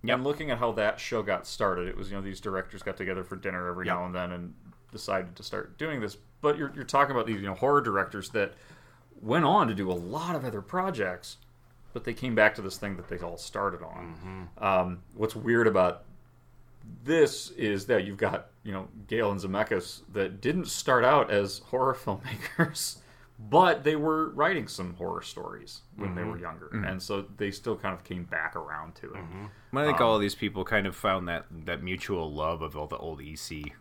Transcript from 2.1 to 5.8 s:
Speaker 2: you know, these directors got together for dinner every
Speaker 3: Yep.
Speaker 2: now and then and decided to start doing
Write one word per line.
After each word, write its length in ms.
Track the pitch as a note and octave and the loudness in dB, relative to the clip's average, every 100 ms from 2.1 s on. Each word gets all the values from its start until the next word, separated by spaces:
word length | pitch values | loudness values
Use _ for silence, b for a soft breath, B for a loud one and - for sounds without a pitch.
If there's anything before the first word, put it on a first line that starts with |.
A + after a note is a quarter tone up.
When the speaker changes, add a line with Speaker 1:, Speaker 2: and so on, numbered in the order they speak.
Speaker 2:
you 60 | G2 | -6
know, 60 | |
these 180 | G2 F#2 | -8 -8
directors 420 | G#2 F#2+ F#2 G2 | -4 -4 -6 -8
got 140 | - F#2 | -8 -4
together 260 | F#2 F#2 | -4 -4
for 140 | F2+ F#2+ | -6 -6
dinner 320 | F#2+ F2+ F2+ | -6 -4 -4
every 180 | F2 F#2 | -4 -2
Speaker 3:
Yep. 80 | F2+ | -2
Speaker 2:
now 100 | F2+ | -2
and 80 | |
then 180 | F2+ F2+ | -4 -4
and 220 | F2 F2 - - - _ | -6 -10 -14 -20 -20 _
decided 460 | F#2+ - F#2+ F2+ F2 | -12 -2 -2 -2 -12
to 60 | |
start 340 | - G2+ G2 | -8 -8 -8
doing 220 | - | -8